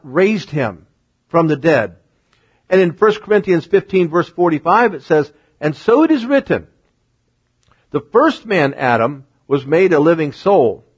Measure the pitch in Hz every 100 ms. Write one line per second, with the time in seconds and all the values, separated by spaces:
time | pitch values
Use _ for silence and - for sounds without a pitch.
0 | 139 143 196 214 - 147 117 82 _ _
1 | _ _ _ 170 160 147 160 139 101 85
2 | _ _ _ _ _ _ - 190 175 -
3 | 214 208 - 208 196 170 - 196 - 185
4 | 170 170 - - 175 151 170 175 233 151
5 | - 156 139 _ _ _ 151 143 - 254
6 | 320 294 233 277 - 110 78 _ _ _
7 | _ _ _ _ _ _ _ _ _ 143
8 | - 226 311 - 220 185 139 139 131 113
9 | 117 143 - _ - 139 131 160 190 151
10 | 156 165 147 - 190 190 117 - _